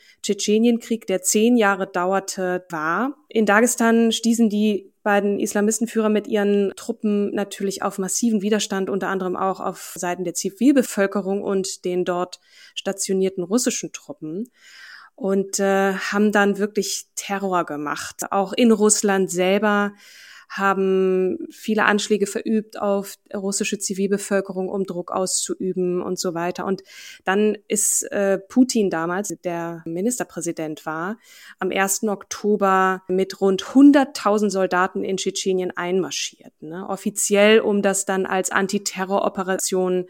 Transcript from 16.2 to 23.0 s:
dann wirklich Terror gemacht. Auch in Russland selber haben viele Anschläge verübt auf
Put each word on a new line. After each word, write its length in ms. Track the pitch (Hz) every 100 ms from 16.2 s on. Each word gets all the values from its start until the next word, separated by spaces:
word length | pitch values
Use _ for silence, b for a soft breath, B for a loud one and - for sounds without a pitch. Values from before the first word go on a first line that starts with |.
| 214
dann 260 | 208 202 190
wirklich 480 | 208 208 190 - - -
Terror 480 | - 196 196 180
gemacht. 680 | 165 147 147 147 - - -
Auch 220 | 196 190
in 200 | 208 240
Russland 580 | 214 214 208 208 196 185
selber 640 | 175 185 196 214 202 202 202 B B B B B
haben 920 | - 196 190 190 190 190 185 185 - -
viele 320 | - - 214
Anschläge 420 | 202 208 - 208 196
verübt 500 | - - 220 214 -
auf 380 | 202 202